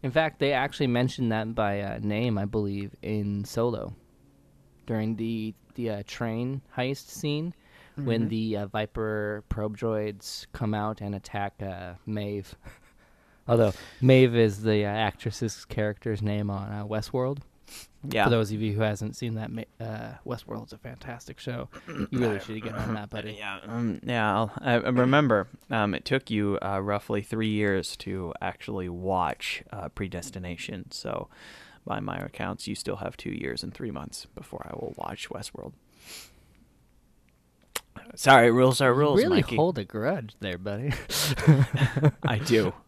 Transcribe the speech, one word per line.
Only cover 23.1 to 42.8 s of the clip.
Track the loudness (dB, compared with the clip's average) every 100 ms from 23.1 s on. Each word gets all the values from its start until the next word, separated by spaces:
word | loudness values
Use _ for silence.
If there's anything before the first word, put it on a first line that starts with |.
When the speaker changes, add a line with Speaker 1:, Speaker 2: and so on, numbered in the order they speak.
| -10 -10 -10
Speaker 2:
Yeah, | -10 -12 -8
um, | -4 -2 -2 -4
yeah, | 0 2 2
I'll, | 0 -2
I, | 2 2
I | 4
remember, | 4 6 6 6 4 2 -10 -4
um, | 0 0
it | 0 0
took | -2 0
you, | 0 0 0
uh, | -2 -2
roughly | -2 -4 -2 -4
three | -2 -2 0
years | 2 2 2 -2 -8
to | -8 -6 -6 -4
actually | -6 -6 -8 -6 -6
watch, | -4 0 2 2 -2 -6 -8 -10
uh, | -10 -10
Predestination. | -6 -6 -6 -10 -10 -8 -8 -8 -10 -10
So, | -10 -6 -6 -8 -16 -20 -20 -20 -18 -8
by | -6
my | -6 -8
accounts, | -10 -8 -8 -8 -8
you | -8
still | -6 -6
have | -8 -8
two | -8
years | -6 -6 -6
and | -8
three | -10 -8
months | -8 -10 -14 -16
before | -18 -14 -14 -12
I | -10
will | -10 -8
watch | -8 -8 -10
Westworld. | -10 -12 -12 -14 -16 _ _ -20 -18 -20 _ _ _ _ _ _ _ _ _ _ _ _ _ _ -14 -12 -20 -18 -2
Sorry, | 10 10 10
rules | 8 6 6
are | 4
Speaker 1:
You | 6
Speaker 2:
rules, | 6 6
Speaker 1:
really | 6 4
Speaker 2:
Mikey. | 4 2
Speaker 1:
hold | 2 0
a |
grudge | -6 -2 -2 -2 -6 -8
there, | -6 -6
buddy. | -4 -4 -2 -4 -4 -2 0 2 6 6
<laughs> | 6 4 0 4 2 2
Speaker 2:
I | -2 -2
do. | 4 4 4 -2